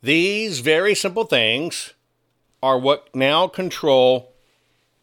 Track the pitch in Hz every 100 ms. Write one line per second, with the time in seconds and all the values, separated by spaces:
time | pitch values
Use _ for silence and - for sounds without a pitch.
0 | 120 160 180 208 220 156 123 156 196 202
1 | 196 185 226 127 110 117 170 - - _
2 | _ _ _ _ _ _ 131 131 131 147
3 | _ 131 135 156 180 - 185 - 156 131
4 | 127 127 120 _ _ _ _ _ _ _